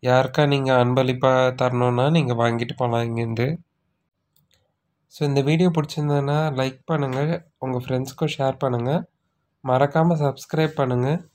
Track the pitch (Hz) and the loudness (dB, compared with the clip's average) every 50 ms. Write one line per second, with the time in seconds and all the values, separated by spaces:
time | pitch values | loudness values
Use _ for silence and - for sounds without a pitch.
0 | - 127 127 127 131 131 - - 151 143 143 139 135 131 131 127 123 123 123 127 | 2 4 2 4 2 2 0 0 2 2 2 0 2 2 4 4 4 4 2 2
1 | 131 127 131 127 127 131 131 131 127 127 127 127 127 127 123 123 123 123 123 120 | 2 0 0 0 2 2 4 4 2 0 0 0 -2 -2 0 0 0 0 0 2
2 | 127 143 160 170 147 123 120 117 117 117 117 117 120 120 - - 127 120 117 117 | 0 2 2 2 2 0 0 0 0 0 0 -2 -4 -6 -4 -4 -2 -2 0 -2
3 | 117 117 117 117 117 113 113 113 120 131 160 175 - _ _ _ _ _ _ _ | -2 -2 -4 -4 -4 -4 -2 -2 -2 -2 -4 -6 -10 _ _ _ _ _ _ _
4 | _ _ _ _ _ _ _ _ _ _ _ _ _ _ _ _ _ _ _ _ | _ _ _ _ _ _ _ _ _ _ _ _ _ _ _ _ _ _ _ _
5 | _ _ _ - 151 143 143 139 135 139 156 165 180 180 165 165 147 147 - - | _ _ _ -4 -2 0 2 2 2 2 2 4 2 2 2 0 -2 -4 -4 -6
6 | 147 147 143 143 139 139 143 151 156 156 143 127 131 131 131 131 _ - 165 151 | -2 0 0 0 0 0 0 0 0 -2 -2 -2 -2 -2 -4 -8 _ -4 -2 -2
7 | 143 135 127 131 143 156 170 - - _ _ _ - 131 127 123 127 - 131 127 | -2 -2 -2 -2 -2 -2 -4 -6 -8 _ _ _ -8 -6 -6 -6 -4 -4 -4 -4
8 | 131 131 - - 165 151 - - 139 135 131 - - 135 123 120 120 123 143 180 | -4 -6 -6 -4 -4 -4 -2 -2 -2 -4 -2 -2 -4 -2 -2 -2 -2 -2 -2 -2
9 | 180 _ _ _ _ _ _ _ _ _ _ _ _ 135 127 127 139 143 - 160 | -4 _ _ _ _ _ _ _ _ _ _ _ _ 0 2 2 2 2 2 2
10 | 160 165 175 156 147 143 131 - - - - 156 160 151 147 - 139 127 127 123 | 2 2 2 2 0 -2 -2 -4 -10 -6 -2 -2 -2 -2 0 -2 -2 0 0 0
11 | 123 131 151 175 - - _ | 0 0 -2 -4 -6 -10 _